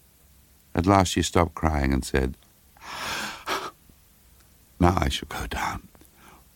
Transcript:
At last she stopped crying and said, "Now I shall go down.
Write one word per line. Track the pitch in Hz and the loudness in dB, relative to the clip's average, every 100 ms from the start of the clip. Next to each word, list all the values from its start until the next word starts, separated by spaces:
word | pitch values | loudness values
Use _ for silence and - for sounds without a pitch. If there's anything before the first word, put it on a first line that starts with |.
| _ _ _ _ _ _ _ - | _ _ _ _ _ _ _ -2
At | 87 | 4
last | 101 92 | 4 4
she | - | 2
stopped | 85 92 82 | 0 2 2
crying | - 80 76 67 | 2 0 2 2
and | 67 | 0
said, | 64 69 65 67 _ _ _ _ - - - - - - - - - - - - _ _ _ - _ _ _ - | 0 0 0 -4 _ _ _ _ -16 -10 -8 -8 -8 -10 -8 -6 -8 -14 -20 -20 _ _ _ -20 _ _ _ 2
"Now | 87 90 | 4 4
I | 69 | 0
shall | - - | -4 -8
go | - - | -10 -8
down. | - - - - - - _ - - _ | -6 -6 -6 -12 -20 -20 _ -20 -20 _